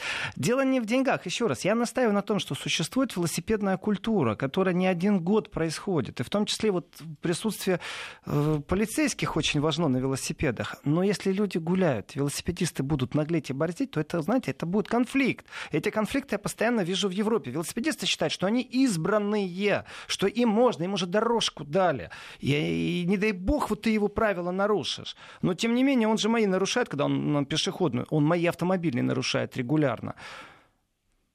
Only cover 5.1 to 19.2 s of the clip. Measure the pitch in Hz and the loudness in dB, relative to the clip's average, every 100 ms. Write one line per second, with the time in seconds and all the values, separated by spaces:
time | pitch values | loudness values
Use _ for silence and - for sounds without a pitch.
5.1 | 196 165 214 - 151 160 - - 165 - | 2 2 0 0 -2 -2 -2 -2 0 0
6.1 | - 123 202 208 - 220 180 - - 160 | -4 -2 0 0 0 0 0 -4 -14 -14
7.1 | 147 165 170 220 - 190 175 - - - | -6 -2 -2 -2 -2 -2 -2 -2 -12 -12
8.1 | - - 147 151 151 - 185 220 - 294 | -12 -2 0 2 0 0 0 0 0 0
9.1 | - 156 165 - 151 156 160 160 127 135 | 0 -2 0 0 2 2 2 2 2 0
10.1 | 131 - 170 151 107 104 - 139 165 196 | -2 -4 -2 -2 -2 -6 -4 0 2 2
11.1 | 196 196 190 202 180 160 185 175 110 - | 0 0 0 0 -2 0 2 2 2 -2
12.1 | 135 143 - - 175 170 - 135 147 123 | -4 -2 -2 -6 -2 -4 -2 -2 0 0
13.1 | 143 156 165 - 131 165 175 269 156 151 | 0 0 -2 -2 -2 -2 -2 -4 -2 -2
14.1 | 170 151 254 - - 165 208 - 233 247 | -2 0 0 0 -4 -2 0 2 0 0
15.1 | 269 240 120 - - - 160 208 214 208 | 0 0 -2 -8 -14 -4 -2 0 -2 -2
16.1 | 277 - 208 170 - 220 233 170 190 202 | -2 -2 -4 -4 -2 0 2 0 0 -2
17.1 | 185 214 226 127 139 - 240 311 - 180 | 0 0 0 -2 -6 -4 -4 -2 -2 -2
18.1 | - 160 - 190 247 - 254 269 165 175 | 0 -2 0 0 0 0 2 2 2 2
19.1 | 214 | 2